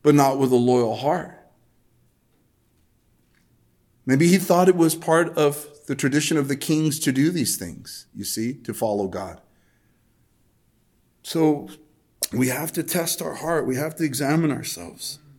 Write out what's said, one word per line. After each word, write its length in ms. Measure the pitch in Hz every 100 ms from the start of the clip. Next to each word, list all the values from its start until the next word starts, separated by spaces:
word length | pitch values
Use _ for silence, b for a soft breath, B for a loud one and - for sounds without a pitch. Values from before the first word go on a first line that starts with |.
but 140 | 151
not 220 | 143 139 139
with 140 | 135
a 40 |
loyal 400 | 123 120 123 117
heart. 420 | 107 139 170 - - _ _ _ _ _ _ _ _ _ _ _ _ _ _ _ _ _ _ _ _ _ _ _ _ _ _
Maybe 220 | - 135 170
he 100 | 185
thought 320 | 180 175 185
it 60 |
was 200 | 175 165
part 420 | 160 - 165 170 165
of 300 | 147 143 - - -
the 80 |
tradition 420 | 135 139 143 151 160
of 100 | 139
the 80 |
kings 440 | 139 - 156 156 151
to 120 | -
do 180 | 131 151
these 280 | 175 120 -
things, 500 | 87 71 - - -
you 80 | -
see, 300 | 98 - 117
to 200 | 139 -
follow 340 | 107 110 104 95
God. 320 | 92 92 82 _ _ _ _ _ _ _ _ _ _ _ _ _ _ _ _ _ _
So 480 | - 165 156 147 - - _ _ _ _ -
we 160 | 113 127
have 240 | 127 156
to 100 | 180
test 380 | - 180 170 -
our 140 | 165
heart. 320 | 143 160 165 127
We 80 |
have 200 | 127 156 160
to 60 |
examine 480 | 156 123 139 160 160
ourselves. 680 | 123 - 85 85 - - - _